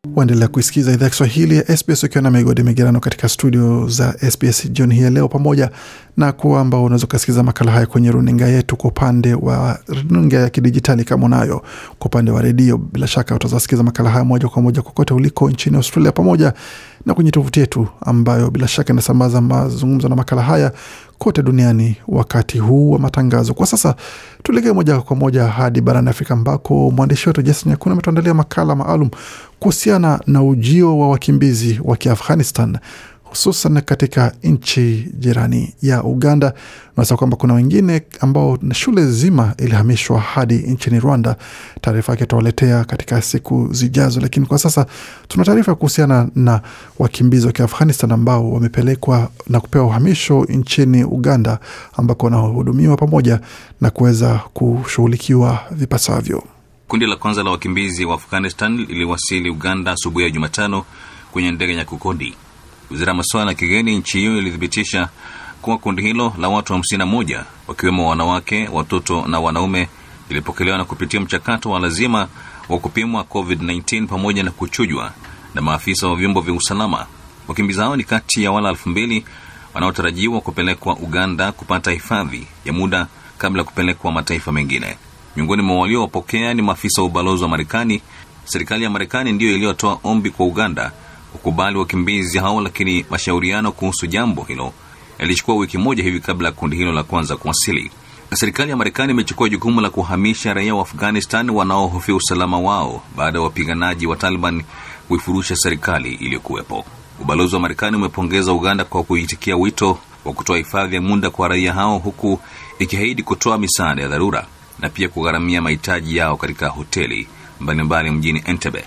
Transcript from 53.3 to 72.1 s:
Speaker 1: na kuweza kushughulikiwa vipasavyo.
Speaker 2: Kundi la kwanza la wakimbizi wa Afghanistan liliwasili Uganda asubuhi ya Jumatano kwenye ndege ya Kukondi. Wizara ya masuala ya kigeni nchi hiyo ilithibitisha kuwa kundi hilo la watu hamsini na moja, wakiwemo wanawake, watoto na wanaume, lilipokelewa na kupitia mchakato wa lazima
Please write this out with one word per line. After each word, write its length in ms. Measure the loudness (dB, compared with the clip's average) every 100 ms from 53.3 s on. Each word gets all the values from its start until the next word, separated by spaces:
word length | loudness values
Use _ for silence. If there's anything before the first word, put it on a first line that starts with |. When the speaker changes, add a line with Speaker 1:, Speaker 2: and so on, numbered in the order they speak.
| 2 -2 -20 -20 -2
Speaker 1:
na 100 | 0
kuweza 500 | 4 2 4 2 0 -4
kushughulikiwa 1040 | -2 0 0 -2 2 2 2 2 4 4 0 -6
vipasavyo. 720 | -6 -2 -2 0 -2 -2 -6 -8 -20 _ _ _
Speaker 2:
Kundi 180 | -2 0
la 100 | -2
kwanza 260 | -2 -2
la 80 | -2
wakimbizi 540 | -2 -2 -2 -2 -4
wa 100 | -4
Afghanistan 640 | -4 -4 -4 -4 -4 -2 -2
liliwasili 720 | -4 -4 -4 -4 -4 -4 -4
Uganda 420 | -4 -4 -4 -4
asubuhi 320 | -4 -4 -2
ya 60 | -2
Jumatano 540 | -2 -6 -4 -4 -4 -8 -20 -20 -20 -10
kwenye 180 | -4 -4
ndege 240 | -2 -4
ya 100 | -4
Kukondi. 500 | -8 -8 -6 -6 -10 -14 -20 -20 -20 -20 -14
Wizara 200 | -6 -4
ya 60 | -2
masuala 340 | -2 -2 -2
ya 40 | -4
kigeni 400 | -2 0 0 -2
nchi 220 | -2 -2
hiyo 200 | 0 -2
ilithibitisha 720 | -4 -6 -6 -4 -4 -4 -6 -10 -20 -20 -20 -10
kuwa 160 | -6 -4
kundi 240 | -4 -4
hilo 300 | -2 -2 -4 -2
la 100 | -2
watu 240 | -2 -2
hamsini 260 | -4 -2 -4
na 80 | -2
moja, 380 | -2 -2 -6 -12 -18 -16
wakiwemo 400 | -4 -2 0 0
wanawake, 600 | 0 0 -2 -4 -6 -4
watoto 540 | -6 -4 -4 -2 -4 -2
na 140 | -2
wanaume, 480 | -2 -2 -2 -2 -4 -10 -20 -20 -10
lilipokelewa 500 | -8 -8 -4 -4 -2
na 60 |
kupitia 360 | -6 -8 -6 -4
mchakato 500 | -4 -6 -4 -6 -4
wa 100 | -4
lazima 480 | -4 -2 -2